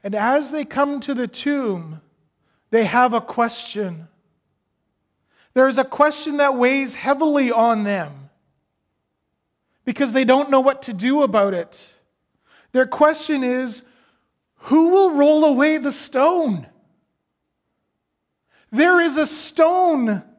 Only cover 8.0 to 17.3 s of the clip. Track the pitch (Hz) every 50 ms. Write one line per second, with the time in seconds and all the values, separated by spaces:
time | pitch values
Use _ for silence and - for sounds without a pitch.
8 | 160 143 143 135 139 143 _ _ _ _ _ _ _ _ _ _ _ _ _ _
9 | _ _ _ _ _ _ _ _ _ _ _ _ _ _ _ _ _ - - -
10 | 277 247 220 262 262 226 254 277 285 285 277 269 254 269 262 269 - 254 220 180
11 | 196 254 277 302 285 233 185 214 196 202 190 175 165 - - - - - _ _
12 | _ _ _ _ _ _ _ _ _ _ _ _ _ _ - 254 254 254 - -
13 | 302 302 311 311 - - 302 269 262 247 247 254 262 240 214 - - _ _ _
14 | _ _ _ _ _ _ _ _ _ _ _ _ - - 269 320 330 339 359 392
15 | 392 370 311 285 285 294 302 302 311 302 277 240 285 311 311 311 247 285 - -
16 | - - - 254 269 320 370 349 320 262 196 160 123 - _ _ _ _ _ _
17 | _ _ _ _ _ _